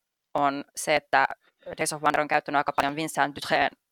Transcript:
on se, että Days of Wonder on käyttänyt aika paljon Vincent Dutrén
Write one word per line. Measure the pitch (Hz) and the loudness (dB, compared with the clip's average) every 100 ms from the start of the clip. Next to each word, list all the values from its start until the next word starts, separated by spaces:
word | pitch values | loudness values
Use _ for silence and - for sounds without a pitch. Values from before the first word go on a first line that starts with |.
| _ _ _ | _ _ _
on | 151 143 139 - - | -2 0 -2 -8 -8
se, | - 147 | 0 0
että | - 135 135 - _ _ 180 - | 2 2 2 -2 _ _ -14 -6
Days | 156 | -4
of | 151 | 0
Wonder | 147 147 | 0 2
on | 147 | 2
käyttänyt | 151 - 143 | 0 0 0
aika | 147 - | 0 0
paljon | 139 147 | -2 -2
Vincent | 156 - 143 139 | -4 0 -2 -2
Dutrén | - 160 135 - _ | -2 0 0 -4 _